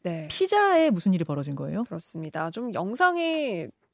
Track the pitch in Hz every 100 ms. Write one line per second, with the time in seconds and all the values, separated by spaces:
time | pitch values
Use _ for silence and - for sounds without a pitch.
0 | 180 165 156 - 381 403 403 339 320 180
1 | 196 180 165 143 139 139 139 180 233 165
2 | - 160 156 156 160 190 240 175 185 240
3 | 359 349 330 320 285 180 131 - _